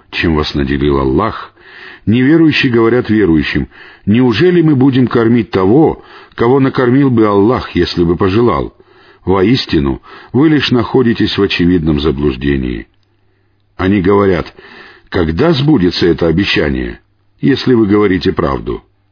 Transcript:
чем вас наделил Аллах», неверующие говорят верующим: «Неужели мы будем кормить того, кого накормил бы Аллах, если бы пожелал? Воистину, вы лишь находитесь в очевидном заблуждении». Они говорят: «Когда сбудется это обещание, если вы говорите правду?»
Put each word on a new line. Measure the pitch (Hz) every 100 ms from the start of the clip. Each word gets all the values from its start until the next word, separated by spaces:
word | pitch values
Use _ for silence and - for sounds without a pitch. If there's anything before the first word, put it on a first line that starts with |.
| _
чем | - 92 78
вас | 76
наделил | 73 67 71 73 69
Аллах», | 67 69 107 - - _ - - - -
неверующие | - 117 127 165 160 135 135
говорят | 117 113 120 123
верующим: | 107 95 80 69 78 67 - - -
«Неужели | - 110 127 107 175 180
мы | 160 139
будем | 139 127 123
кормить | 123 113 120 110
того, | 101 95 123 147 - - - -
кого | - 117 139
накормил | 135 - 123 131 143
бы | 117 110
Аллах, | 101 101 123 -
если | 87 87 -
бы | 85 87
пожелал? | 101 101 120 78 64 - _ _ _ _
Воистину, | - 95 95 127 - 82 69 65 - - -
вы | 120 156
лишь | 151 -
находитесь | 127 110 135 117 110 104 -
в |
очевидном | 98 - 87 90 78 73
заблуждении». | 76 69 73 64 69 69 62 57 55 _ _ _ _ _ _ _ _ _
Они | 92 101
говорят: | 87 101 101 87 69 - - - - - _
«Когда | 98 82 80 160
сбудется | 151 143 143 87 - 90
это | 78 85
обещание, | 82 101 104 78 65 62 53 _ _ _ _
если | 143 131 -
вы | 120 107
говорите | 104 104 92 95
правду?» | 90 82 65 57 58 - _ _